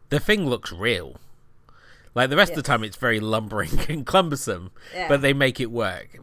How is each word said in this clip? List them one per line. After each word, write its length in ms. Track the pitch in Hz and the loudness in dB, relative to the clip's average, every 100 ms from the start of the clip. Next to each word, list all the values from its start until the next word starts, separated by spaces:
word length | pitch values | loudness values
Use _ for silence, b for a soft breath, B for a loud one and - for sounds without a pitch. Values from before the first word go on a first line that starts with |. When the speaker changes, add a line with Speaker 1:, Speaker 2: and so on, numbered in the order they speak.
| - | -4
Speaker 1:
the 120 | 143 | -2
thing 280 | - 208 156 | 2 2 2
looks 240 | 120 - | -2 -4
real. 440 | 87 107 101 71 - - - - - - b b b b | -4 -2 -2 -4 -16 -20 -20 -20 -20 -20 b b b b
Like, 140 | 120 131 | 0 2
the 60 | 147 | 4
rest 160 | 208 | 4
of 40 | 156 | 2
the 40 | |
Speaker 2:
Yes. 60 | 139 | 0
Speaker 1:
time, 180 | 120 | 0
it's 120 | 110 - | -2 -4
very 240 | 123 110 | -2 0
lumbering 500 | 107 110 107 107 87 - | 0 -2 -2 -4 2 2
<laughs> 80 | - | 2
and 180 | 156 131 | -4 2
cumbersome, 640 | 185 175 139 - 92 92 - B | 2 2 -2 -4 -6 -8 -16 B
Speaker 2:
Yeah. 140 | 180 170 | -8 0
Speaker 1:
but 140 | 143 | 2
they 100 | 143 | 2
make 280 | 143 135 - | 2 2 0
it 100 | 123 | -6
work. 500 | 117 104 90 - - | -2 -4 -4 -12 -20